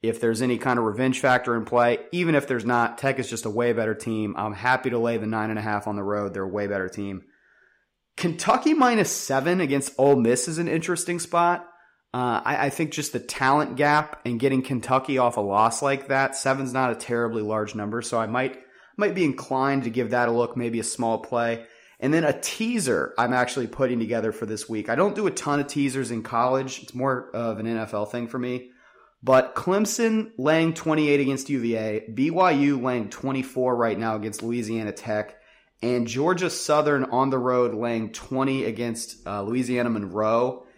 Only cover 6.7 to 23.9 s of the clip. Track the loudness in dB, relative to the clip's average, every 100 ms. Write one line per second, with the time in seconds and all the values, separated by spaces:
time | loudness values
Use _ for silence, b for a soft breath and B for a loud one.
6.7 | -2 -4 -6 -8 -8 -12 b b b b
7.7 | b b b _ -4 -4 -2 2 2 4
8.7 | 4 4 4 2 -2 -2 0 2 0 2
9.7 | 0 -2 4 6 6 6 2 0 -2 0
10.7 | -2 -2 -4 -2 -4 -2 2 2 2 -4
11.7 | b b b b -4 0 0 0 0 0
12.7 | -2 -4 -4 -6 -6 -8 0 4 4 2
13.7 | 2 4 4 2 -8 -4 0 2 2 0
14.7 | -4 0 0 2 2 2 2 0 4 4
15.7 | 2 0 0 0 0 0 0 -2 0 -2
16.7 | 0 0 -2 -2 -2 0 -2 -2 -2 -2
17.7 | -4 -6 -6 -2 -2 0 -2 -2 -6 B
18.7 | B B -2 0 2 0 0 -4 0 2
19.7 | 0 0 -2 0 2 2 2 0 -2 -2
20.7 | -2 -4 -2 -2 -2 -2 -2 0 -2 B
21.7 | B B B 0 2 2 0 -6 -4 -2
22.7 | 0 0 0 0 0 0 2 0 -2 -6
23.7 | 0 0